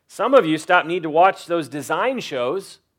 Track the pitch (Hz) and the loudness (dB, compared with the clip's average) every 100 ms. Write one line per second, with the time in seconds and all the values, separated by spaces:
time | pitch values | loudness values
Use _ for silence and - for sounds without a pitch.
0 | _ - 226 277 165 156 - 180 151 175 | _ -6 2 4 4 0 2 2 2 -4
1 | 160 156 185 190 - 170 135 143 127 160 | -2 4 4 2 -4 -4 -4 -8 -4 -2
2 | 240 254 - 135 123 185 - - _ | -2 -4 -6 -4 -4 -4 -8 -18 _